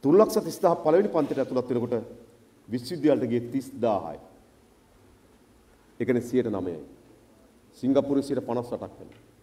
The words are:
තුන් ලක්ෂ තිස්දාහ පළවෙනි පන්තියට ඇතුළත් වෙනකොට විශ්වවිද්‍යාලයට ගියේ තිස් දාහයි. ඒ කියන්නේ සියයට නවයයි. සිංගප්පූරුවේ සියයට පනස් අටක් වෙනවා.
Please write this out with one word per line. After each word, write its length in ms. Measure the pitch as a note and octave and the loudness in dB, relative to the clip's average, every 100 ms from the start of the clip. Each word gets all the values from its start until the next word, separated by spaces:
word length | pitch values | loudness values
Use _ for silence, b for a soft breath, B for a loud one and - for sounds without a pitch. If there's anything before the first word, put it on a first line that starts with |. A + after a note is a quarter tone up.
තුන් 120 | C3+ F3+ | 6 6
ලක්ෂ 280 | G#3 G#3+ | 6 2
තිස්දාහ 320 | E3 - F3+ E3 | -4 0 2 2
පළවෙනි 320 | D#3 E3+ G3+ | 4 4 4
පන්තියට 300 | E3+ C#3 C#3+ | 0 0 -2
ඇතුළත් 300 | B2+ B2+ B2 | -2 -2 -2
වෙනකොට 260 | A#2+ A#2+ A#2 G#2+ - - - _ _ - | -2 -2 -4 -6 -18 -20 -20 _ _ -8
විශ්වවිද්‍යාලයට 600 | A#2+ A#2+ F3 D3 C3+ A#2+ | -8 -8 0 2 4 2
ගියේ 220 | A#2+ A#2 | -2 -2
තිස් 160 | C3+ B2 - | -6 -6 -4
දාහයි. 440 | A2+ G2 E2 C#2+ - - _ _ _ _ _ _ _ _ _ _ _ _ _ _ _ _ | 0 0 -4 -14 -18 -20 _ _ _ _ _ _ _ _ _ _ _ _ _ _ _ _
ඒ 60 | A#2+ | 0
කියන්නේ 180 | A#2+ | 0
සියයට 260 | A#2+ B2+ A2+ | 2 0 0
නවයයි. 300 | G2 F2+ E2 C#2+ - - - _ _ _ _ _ | -4 -6 -8 -14 -20 -20 -20 _ _ _ _ _
සිංගප්පූරුවේ 540 | - B2+ C#3 C3+ C#3 | -6 2 2 2 -2
සියයට 220 | - C3 - | -2 -6 -4
පනස් 280 | A#2+ A#2 | -6 -6
අටක් 220 | B2 G2 - | -10 -12 -16
වෙනවා. 260 | F#2+ - _ _ | -20 -20 _ _